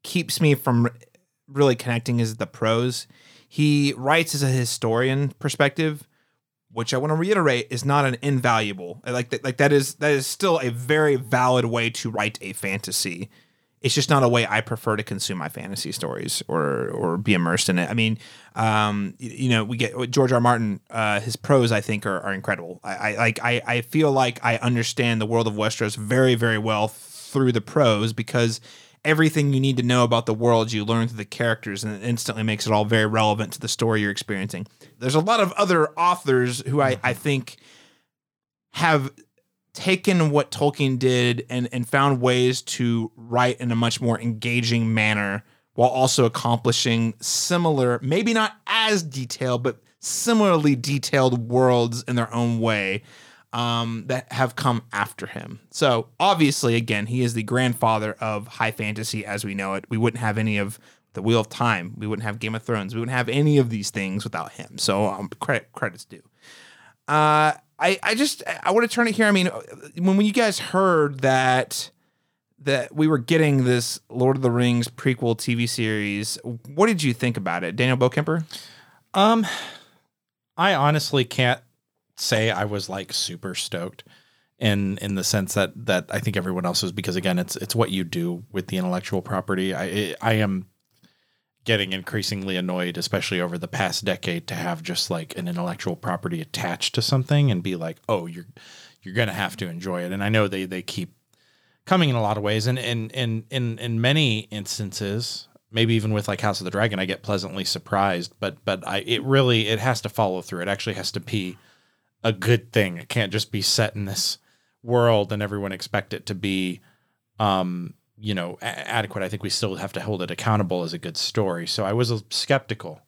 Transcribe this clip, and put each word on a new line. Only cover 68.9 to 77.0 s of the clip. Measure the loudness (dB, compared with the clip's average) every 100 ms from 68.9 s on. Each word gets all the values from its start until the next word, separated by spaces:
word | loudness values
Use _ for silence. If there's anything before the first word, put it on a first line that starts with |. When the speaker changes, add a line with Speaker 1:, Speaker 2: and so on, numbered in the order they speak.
| 2 0
Speaker 1:
it |
here. | 4 4
I |
mean, | 4 2 -2 -14 -18 -14
when, | 0 4 4
when |
you | 4
guys | 4 2 0
heard | 0 2 4 4 2 2
that, | 2 4 4 2 0 -6 -10 _ _ _ _ _ _ _
that | -2 -2 -2
we | 2 2
were | 2
getting | 4 4 6 4
this | 4 2 0 -8 _
Lord | 2 2
of | 4
the | 2
Rings | 4 4 2 0
prequel | -2 -2 0 0 0
T | -2
V | -2
series, | -2 -2 -2 -2 -2 -4 -6 -8
what | -10 -12 -8 0 2
did | 2